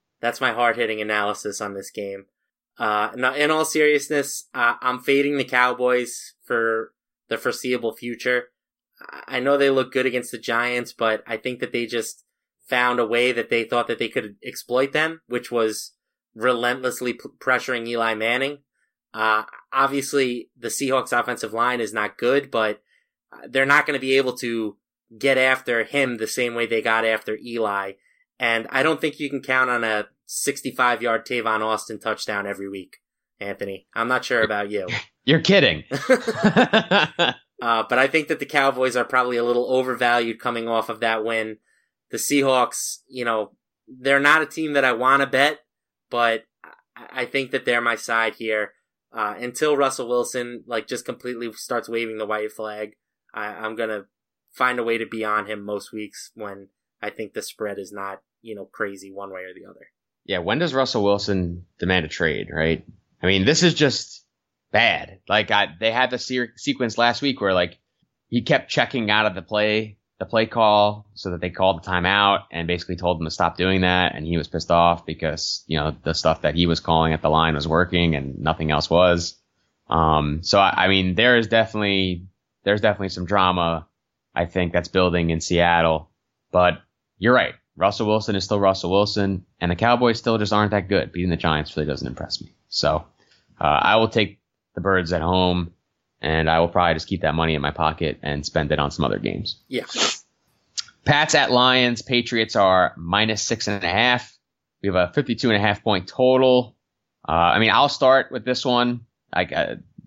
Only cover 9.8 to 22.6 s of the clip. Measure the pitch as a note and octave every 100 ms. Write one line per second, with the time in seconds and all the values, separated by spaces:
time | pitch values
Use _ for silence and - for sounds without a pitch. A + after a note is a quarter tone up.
9.8 | C3 C3 B2+ B2 B2 A2+ - A#2 A#2+ B2
10.8 | A#2+ - A2+ G#2+ - A2 B2+ - G2 A#2+
11.8 | A#2 A#2+ G#2+ - _ _ _ _ _ B2+
12.8 | B2 A#2+ A2 A#2+ B2 A#2 A2+ A#2 A2+ A#2+
13.8 | A#2 A2+ A2+ B2+ G#2+ G2+ - A#2+ - B2
14.8 | C3+ D3+ D#3+ E3 _ A#2+ B2 A#2+ A2 G#2+
15.8 | - _ _ _ _ A2+ A#2+ A#2+ B2 C3
16.8 | B2+ A#2+ B2 A#2+ - - - B2+ - A#2+
17.8 | A#2 A#2 A2+ A2 A2+ B2 C#3 C#3+ _ _
18.8 | _ _ _ A2+ A2 G#2+ A2 - _ C3+
19.8 | C#3 C#3 C3+ C#3+ C3 A#2+ - _ A#2 -
20.8 | C3+ C3 - A#2+ A#2 A#2 A2 A2 B2 B2
21.8 | G#2+ A2 G#2 - A#2+ C#3 C#3 A#2